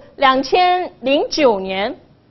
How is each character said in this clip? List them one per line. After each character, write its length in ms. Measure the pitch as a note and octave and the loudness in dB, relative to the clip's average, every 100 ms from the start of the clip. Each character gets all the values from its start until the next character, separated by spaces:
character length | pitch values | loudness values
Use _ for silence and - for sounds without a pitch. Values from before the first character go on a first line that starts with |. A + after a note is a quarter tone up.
| - - | -6 -2
两 260 | C4+ C4 | 0 2
千 500 | C4+ F#4 F4+ F4+ E4+ - | 0 2 2 0 -4 -8
零 260 | B3 C#4+ B4 | -2 -2 -2
九 320 | - C4+ G3 | 0 2 2
年， 360 | F#3+ F#3+ G#3+ F#4 _ _ _ | -4 -6 -6 -8 _ _ _